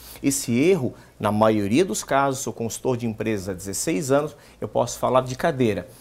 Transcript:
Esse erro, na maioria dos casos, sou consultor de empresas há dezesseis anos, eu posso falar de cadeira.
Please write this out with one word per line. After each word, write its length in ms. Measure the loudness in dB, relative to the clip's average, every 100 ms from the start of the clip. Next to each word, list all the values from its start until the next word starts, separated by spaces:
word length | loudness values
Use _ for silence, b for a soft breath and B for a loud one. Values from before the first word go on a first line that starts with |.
| B B
Esse 340 | -2 -2 0 2
erro, 380 | 4 2 0 B B B
na 140 | -2
maioria 520 | 4 4 4 2 2
dos 200 | 2 -2
casos, 340 | 0 2 2 -2
sou 80 | -6
consultor 440 | -6 -8 -4 -2 -2
de 120 | -2
empresas 400 | -2 -2 -2 -4
há 40 |
dezesseis 600 | -8 -8 -4 -2 -2 2
anos, 240 | 2 0 -8 B B
eu 80 | -4
posso 280 | -2 -2 -2
falar 220 | 2 2
de 120 | 0
cadeira. 540 | -2 -2 2 2 2 -6 B